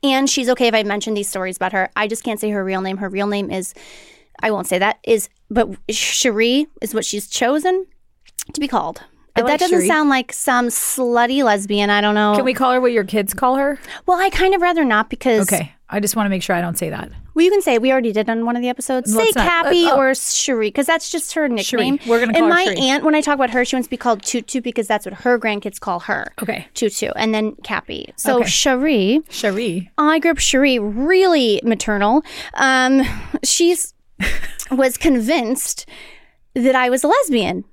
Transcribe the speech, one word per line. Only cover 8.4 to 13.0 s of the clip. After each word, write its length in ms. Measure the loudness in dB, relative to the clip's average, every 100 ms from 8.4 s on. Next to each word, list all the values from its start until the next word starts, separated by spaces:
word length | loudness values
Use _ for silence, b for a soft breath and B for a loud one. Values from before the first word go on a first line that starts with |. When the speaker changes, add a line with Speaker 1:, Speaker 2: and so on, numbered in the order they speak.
| -12
Speaker 1:
to 80 | -6
be 60 | -2
called. 340 | -2 -4 -8 -18 _ _ -2
Speaker 2:
I 60 |
Speaker 1:
But 20 |
Speaker 2:
like 100 | 0
Speaker 1:
that 60 | 2 2
doesn't 140 | 2
Speaker 2:
Cherie. 80 | 4
Speaker 1:
sound 220 | 4 4
like 220 | 2 0
some 360 | -6 0 2 0
slutty 760 | -2 -4 -2 0 2 2 2
lesbian. 460 | 2 2 0 0 2
I 100 | 2
don't 140 | 2 2
know. 180 | 2 2
Speaker 2:
Can 100 | 2
we 80 |
call 180 | 0 2
her 100 | 2
what 120 | 2
your 100 | 2